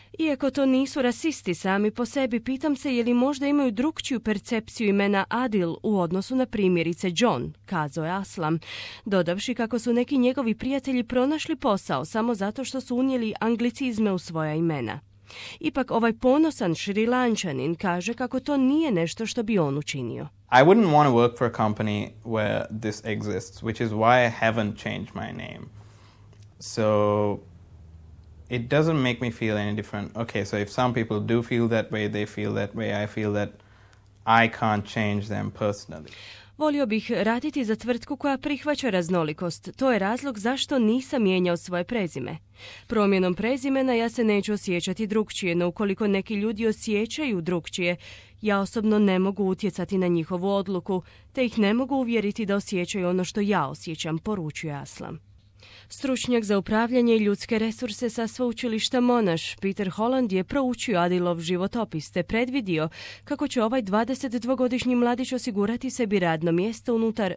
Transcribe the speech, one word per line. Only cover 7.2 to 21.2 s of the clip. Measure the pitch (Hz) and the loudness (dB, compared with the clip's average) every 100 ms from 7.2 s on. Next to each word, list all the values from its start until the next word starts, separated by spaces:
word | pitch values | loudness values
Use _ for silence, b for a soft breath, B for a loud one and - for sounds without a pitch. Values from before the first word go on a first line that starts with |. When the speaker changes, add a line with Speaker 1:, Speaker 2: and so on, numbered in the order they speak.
| 233 131 151 - | 2 2 -4 -10
Speaker 1:
kazao | - 175 147 165 | -6 -4 -4 -4
je | 160 | -4
Aslam, | 190 190 - 156 160 B B B B | -4 -6 -4 0 -2 B B B B
dodavši | 220 196 170 185 262 | 0 0 2 -2 -4
kako | 247 226 240 | -4 -2 -2
su | 247 | 0
neki | 233 247 277 | 0 2 2
njegovi | 247 262 226 | 2 2 0
prijatelji | 214 254 277 269 247 | -2 -2 -2 0 -2
pronašli | 226 247 269 311 - | 0 0 2 0 -4
posao | 277 254 196 - 139 | -2 0 0 0 -4
samo | 151 220 240 | -2 -2 -2
zato | 208 196 240 | -2 -4 -6
što | 254 262 | -6 -6
su | 262 | -4
unijeli | 247 269 254 220 - | 0 0 0 -2 -2
anglicizme | 226 226 240 - 254 214 208 | -2 0 0 -2 -2 0 0
u | 185 | 0
svoja | - 160 156 | -4 -4 -2
imena. | 156 170 147 110 120 - - B B B B | 0 0 0 -4 -8 -12 -20 B B B B
Ipak | 320 277 254 | -4 -2 0
ovaj | 226 226 | 2 2
ponosan | 226 254 285 320 - 190 | 2 4 6 4 2 -2
Šrilančanin | 160 202 202 233 254 247 214 175 135 139 | -2 -2 0 2 2 2 0 -2 -2 -2
kaže | 165 196 175 185 | -2 -2 -2 -4
kako | 233 247 262 | -4 -4 -4
to | 277 285 | 0 2
nije | 262 302 320 | 4 4 2
nešto | 175 165 - | 2 0 -4
što | 220 - | -6 -4
bi | 220 208 | 0 2
on | 143 143 | 2 -2
učinio. | - 139 117 123 147 - - | -4 -6 -6 -8 -10 -14 6
Speaker 2:
I | 123 | 8
wouldn't | 151 226 185 | 10 10 8
want | 147 | 8
to | 147 | 8
work | 131 | 8